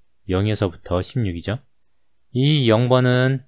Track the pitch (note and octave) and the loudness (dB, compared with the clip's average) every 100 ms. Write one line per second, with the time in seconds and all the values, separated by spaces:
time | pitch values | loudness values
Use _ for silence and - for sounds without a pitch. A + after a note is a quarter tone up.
0 | _ _ - F#2 G#2 G#2 G2 E2 - F2+ | _ _ -4 -2 0 -2 -4 -6 -6 -4
1 | F2+ B2+ G#2+ E2+ F2 A#2 - _ _ _ | -4 -4 -4 -6 -6 -8 -10 _ _ _
2 | _ _ _ A#2+ C#3+ D3+ A#2+ A2 B2 B2+ | _ _ _ -2 0 2 2 2 4 2
3 | B2+ B2+ B2+ C3+ | 4 2 0 -2